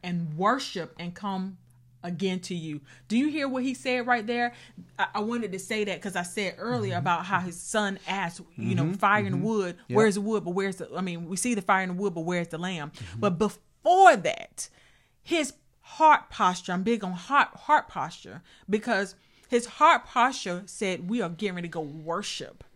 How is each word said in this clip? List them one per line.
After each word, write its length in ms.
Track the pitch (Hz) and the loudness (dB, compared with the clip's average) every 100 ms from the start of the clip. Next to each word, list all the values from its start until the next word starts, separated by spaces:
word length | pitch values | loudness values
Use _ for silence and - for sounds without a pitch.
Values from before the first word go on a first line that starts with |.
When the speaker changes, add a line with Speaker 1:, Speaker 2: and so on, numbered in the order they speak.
Speaker 1:
and 320 | - 175 165 151 | -6 -4 -4 0
worship 560 | 202 269 - 190 160 - | 2 2 -2 -8 -10 -10
and 160 | 175 | -12
come 440 | 175 202 190 190 185 _ _ _ _ | -8 -6 -6 -6 -10 _ _ _ _
again 380 | 175 165 190 180 | -10 -4 -4 -4
to 140 | - | -6
you." 260 | 175 160 147 139 - - | -8 -8 -10 -14 -18 -2
Do 100 | 226 | 0
you 100 | 294 | 0
hear 180 | 302 277 | 0 -4
what 180 | 254 | -2
he 100 | 262 | -4
said 320 | 254 262 254 240 | -4 -2 -2 0
right 200 | 240 214 | 0 0
there? 280 | 240 240 - - - - - | -2 -2 -4 -20 -20 -12 -4
I, 100 | - 214 | -2 -2
I 40 | |
wanted 320 | 208 240 208 | -2 -2 -4
to 60 | 190 | -8
say 260 | - 214 | -6 -4
that 160 | 208 170 | -2 -4
'cause 160 | 202 185 | -6 -6
I 60 | |
said 320 | 180 - 190 - | -6 -4 -4 -4
earlier 360 | 214 247 196 | -4 -2 -2
Speaker 2:
Mm-hmm. 80 | 175 | -2
Speaker 1:
about 260 | 185 170 180 | 0 0 0
how 140 | 185 | -2
his 200 | 180 165 | -2 -8
son 380 | - 220 202 190 - | -4 0 0 -4 -6
asked, 320 | 196 175 - - - | -4 -4 -8 -16 -6
you 180 | 113 | 0
know, 100 | - | 2
Speaker 2:
Mm-hmm. 80 | 151 | 0
Speaker 1:
fire 320 | 190 202 208 196 | 2 4 4 2
and 80 | 180 | 0
Speaker 2:
Mm-hmm. 80 | |
Speaker 1:
wood. 320 | 208 220 180 175 - | 0 0 -2 -6 0
Speaker 2:
Yep. 80 | 160 | 4
Speaker 1:
Where's 180 | 220 | 6
the 80 | 196 | 4
wood? 200 | 202 214 | 0 -2
But 80 | 165 | -2
where's 220 | 180 196 185 | -2 -2 -4
the, 120 | - 156 | -8 -6
I 60 | |
mean, 260 | 190 170 170 | -6 -6 -6
we 80 | 185 | -4
see 160 | 247 | -2
the 80 | 226 | 0
fire 220 | - 190 | 2 2
and 80 | 185 | 2
the 120 | 180 | -2
wood, 120 | 202 | -2
but 80 | 170 | -2
where's 260 | 165 180 170 | -2 -2 -2
the 80 | 160 | -4
lamb? 360 | 180 175 147 - | -6 -6 -8 -12
Speaker 2:
Mm-hmm. 240 | 92 110 | -12 -2
Speaker 1:
But 180 | 202 170 | 0 2
before 800 | 214 - _ _ 302 370 381 247 | 0 -2 _ _ 4 10 10 8
that, 540 | 160 - - - - _ _ _ _ _ - | 4 -4 -10 -14 -14 _ _ _ _ _ -4
his 280 | 330 285 - _ _ | -2 -2 -6 _ _
heart 480 | - - 311 294 - | -10 4 6 6 4
posture, 420 | - 185 180 - | 0 0 0 -4
I'm 100 | 180 | -2
big 200 | 190 233 | 0 0
on 100 | 190 | -2
heart, 360 | 175 - 277 - - | -8 0 2 2 -2
heart 320 | - 302 - | 2 2 2
posture, 540 | 175 151 - - 117 - - - | -6 -8 -8 -16 -18 -20 -18 -4
because 460 | 214 240 196 196 - _ _ - | -2 0 -2 -2 -8 _ _ -2
his 160 | 240 | 0
heart 400 | 233 - 302 339 | 0 4 6 6
posture 600 | - 247 247 269 185 175 196 | 4 2 2 0 -6 -8 -8
said, 420 | - 196 180 175 | -6 -4 -4 -4
"We 140 | 233 | -4
are 80 | 170 | -4
getting 240 | 165 208 | -4 -4
ready 140 | 180 175 | -4 -6
to 40 | |
go 80 | 165 | -6
worship." 840 | 147 156 156 175 202 - - - - | -8 -8 -4 -4 -4 -8 -12 -16 -20